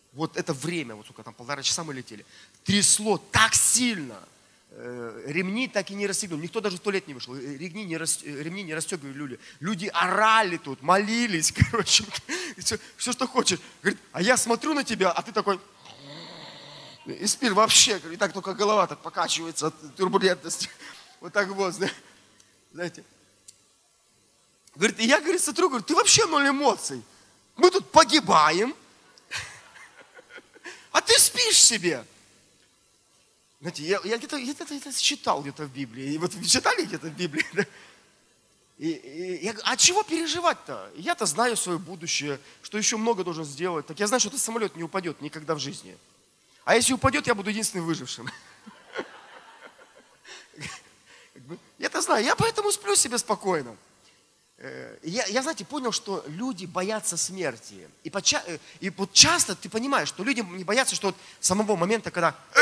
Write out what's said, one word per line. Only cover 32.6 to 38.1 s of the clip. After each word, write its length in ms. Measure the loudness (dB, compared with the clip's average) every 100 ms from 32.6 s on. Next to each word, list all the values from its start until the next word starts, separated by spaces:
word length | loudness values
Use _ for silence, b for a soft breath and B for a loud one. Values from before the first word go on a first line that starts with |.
| _ _ _ _ _ _ _ _ _ _
Знаете, 240 | -12 -6
я, 160 | -2 -2
я 140 | 0 -6
где-то, 200 | -4 -6
я 160 | -6
где-то 220 | -8 -8 -10
это 260 | -8 0
читал 400 | 0 0 0 -2
где-то 240 | -2 -8 -10
в 60 |
Библии. 420 | -8 -10 -8 -6
И 40 | -2
вот 160 | -4 -2
вы 100 | 0
читали 400 | 2 2 0 -2
где-то 220 | -6 -8
в 80 | -6
Библии, 300 | -4 -4 -4
<laughs> 40 |
да? 120 | -2 -4 B B B B